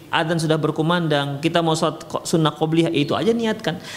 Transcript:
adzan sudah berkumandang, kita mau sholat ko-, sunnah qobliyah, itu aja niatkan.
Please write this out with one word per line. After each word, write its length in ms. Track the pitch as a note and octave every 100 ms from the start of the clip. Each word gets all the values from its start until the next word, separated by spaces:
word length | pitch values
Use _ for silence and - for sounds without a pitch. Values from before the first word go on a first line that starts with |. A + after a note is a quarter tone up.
| -
adzan 240 | D#3+ E3 E3+
sudah 160 | D#3 D#3
berkumandang, 800 | D3+ D#3 D#3 F3 D#3+ D3 C#3 C#3
kita 240 | D#3+ E3+ E3
mau 80 |
sholat 320 | D#3 E3 - -
ko-, 160 | -
sunnah 320 | - E3 D3+
qobliyah, 400 | D3+ D#3 E3 E3
itu 240 | C#3+ D3 A2
aja 160 | F#3+
niatkan. 480 | A#3 A3 A3 D#3+ - -